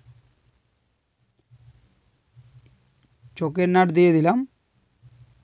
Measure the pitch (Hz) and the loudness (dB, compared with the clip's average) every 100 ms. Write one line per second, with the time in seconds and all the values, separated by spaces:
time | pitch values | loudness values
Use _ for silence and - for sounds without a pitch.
0 | - - _ _ _ _ _ _ _ _ | -20 -20 _ _ _ _ _ _ _ _
1 | _ _ _ _ _ _ - _ _ _ | _ _ _ _ _ _ -20 _ _ _
2 | _ _ _ _ _ - _ _ _ _ | _ _ _ _ _ -20 _ _ _ _
3 | _ _ - - 160 165 180 180 185 160 | _ _ -20 -10 -8 -4 -2 0 0 2
4 | 175 160 160 233 269 _ _ _ _ _ | 2 2 0 -2 -6 _ _ _ _ _
5 | - _ - _ | -20 _ -20 _